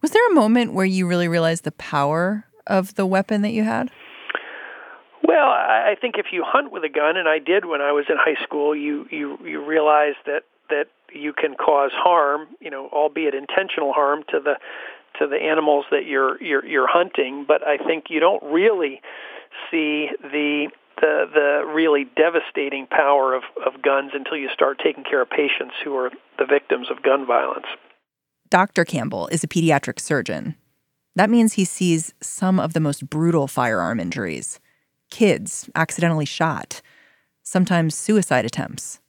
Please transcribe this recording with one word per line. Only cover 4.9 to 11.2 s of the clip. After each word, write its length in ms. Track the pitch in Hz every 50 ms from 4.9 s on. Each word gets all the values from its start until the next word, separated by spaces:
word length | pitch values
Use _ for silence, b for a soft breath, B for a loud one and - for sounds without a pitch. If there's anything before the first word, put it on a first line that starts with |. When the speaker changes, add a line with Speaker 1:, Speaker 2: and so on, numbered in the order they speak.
| B B B B _ - -
Speaker 2:
Well, 220 | 311 330 320 285
I, 460 | 269 - - - - 220 220 - 196
I 40 | 208 196
think 140 | - 247 220 208
if 100 | 196 -
you 120 | - 180 -
hunt 280 | - - 269 285 269
with 120 | - 190 160
a 60 | 156
gun, 280 | 139 151 147 151 165 185
and 120 | 180 160
I 80 | 156 156
did 280 | 143 139 180 202 185
when 160 | 170 160 143
I 100 | 143 143
was 140 | 147 147 147 -
in 60 | 160 147
high 260 | - - 147 135 -
school, 320 | - - 151 143 147 151
you, 300 | 151 147 147 147 147 - -
you, 260 | - 156 147 143 143 - -
you 180 | 165 156 151 143
realize 520 | 147 156 160 151 151 151 151 147 147 143 - -
that, 160 | - 143 147 - _ _ _ _ _
that 140 | 156 143 147 - _ _ _ _ -
you 200 | 143